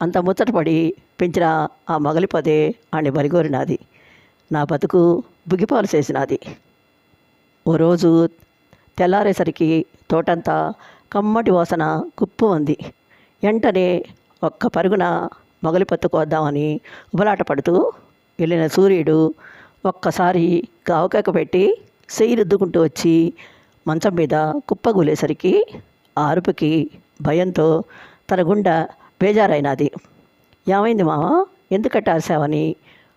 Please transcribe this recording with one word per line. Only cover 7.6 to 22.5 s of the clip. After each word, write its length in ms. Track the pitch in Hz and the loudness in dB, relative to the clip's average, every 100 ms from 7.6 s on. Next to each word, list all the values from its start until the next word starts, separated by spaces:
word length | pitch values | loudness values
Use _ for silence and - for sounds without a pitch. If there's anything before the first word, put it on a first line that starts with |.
| - | -2
ఓ 80 | 165 | 2
రోజు 520 | 165 175 165 165 165 - _ _ _ _ _ - | 2 2 4 4 2 -2 _ _ _ _ _ -4
తెల్లారేసరికి 880 | 180 196 202 190 165 - 156 160 - _ - | 0 2 0 0 -2 -2 0 0 -2 _ -4
తోటంతా 600 | 160 165 170 165 156 156 - - - _ | -2 0 -2 -2 -2 -4 -8 -18 -20 _
కమ్మటి 380 | 202 208 220 220 | -4 -2 0 2
వాసన 320 | 180 170 170 156 156 | 2 0 -2 -2 -4
గుప్పు 480 | 330 - 202 - 220 | -6 -6 -6 0 0
ఉంది. 300 | 165 147 147 - - _ _ _ _ | 0 -2 -4 -8 -18 _ _ _ _
వెంటనే 600 | 196 220 233 185 180 175 - - _ _ | -2 0 0 2 0 0 -4 -14 _ _
ఒక్క 220 | 160 - 240 | -6 -4 -4
పరుగున 600 | - 185 196 175 170 175 - _ _ | -2 0 0 0 -2 -6 -10 _ _
మగలి 200 | 165 175 | -2 0
పత్తు 240 | 190 170 170 | 0 -2 -2
కోద్దామని 720 | 165 156 156 151 143 151 151 - - - | -2 -2 -2 -2 -2 -2 -4 -10 -20 -8
ఉబలాట 280 | 170 208 196 | -2 0 0
పడుతూ 500 | - 139 151 240 466 - _ _ _ - | -2 -2 0 2 0 -4 _ _ _ -6
వెళ్ళిన 260 | 165 170 160 | -2 0 0
సూర్యుడు 680 | 185 196 185 156 156 160 - - - - _ 190 | 2 4 4 2 2 2 -2 -12 -20 -20 _ -6
ఒక్కసారి 840 | - 247 - 180 180 165 170 - _ - | -4 -4 0 0 2 2 0 -2 _ -2
గావుకేక 440 | 160 185 214 202 | 0 0 0 0
పెట్టి 460 | 170 160 180 208 466 - _ - - | -2 -2 0 2 0 -6 _ -12 -2
చెయ్యి 140 | 220 240 | 0 2
రుద్దుకుంటూ 460 | 190 | 2